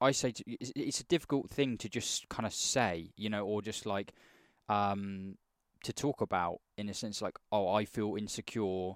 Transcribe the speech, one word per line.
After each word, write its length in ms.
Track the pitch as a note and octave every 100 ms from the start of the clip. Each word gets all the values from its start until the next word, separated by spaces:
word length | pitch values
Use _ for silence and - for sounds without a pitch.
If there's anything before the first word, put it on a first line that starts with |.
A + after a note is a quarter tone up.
I 100 | C3
say 200 | C3 B2+
to, 120 | A2 -
it's, 200 | A#2+ B2+ C#3+
it's 240 | C#3+ -
a 60 | -
difficult 440 | F3 - C#3 -
thing 280 | - C#3 A2+
to 100 | G#2+
just 380 | A#2+ - - -
kinda 220 | - A2
say, 600 | - - C3 A2 E2+ E2 -
you 140 | G#2+
know, 160 | G#2 G2+
or 160 | G#2
just, 240 | G#2 G#2 G#2+
like, 280 | G2+ G2+ - - - _ _ -
um, 720 | G#2 G2+ G2+ G2 F#2+ G2 F#2+ _ _ _ _
to 100 | -
talk 260 | - C#3+ -
about 380 | G#2 F#2+ F2 F2 - -
in 120 | G#2
a 40 |
sense, 280 | G2+ A2 G2+
like, 160 | G#2+ - -
"Oh, 180 | D3+ F#2
I 120 | G#2+ G#2+
feel 300 | - G#2 G#2
insecure 800 | G#2 - - A2+ G2 F#2 F#2